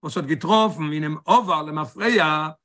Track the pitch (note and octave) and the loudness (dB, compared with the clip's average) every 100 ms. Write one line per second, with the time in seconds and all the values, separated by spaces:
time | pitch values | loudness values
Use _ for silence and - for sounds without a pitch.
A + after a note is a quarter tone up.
0 | D#3+ F3+ C#3 D#3 E3 A3 A3 D3+ D#3 D3+ | -6 -8 -4 -4 2 4 2 0 -6 -4
1 | D3+ D3+ - A3+ G#3 D#3+ D3+ D3+ D#3 - | -4 -6 4 4 4 -4 -4 -8 -8 -4
2 | A3+ A#3 D#3 D3+ D#3 D#3 | 0 2 2 0 -4 -10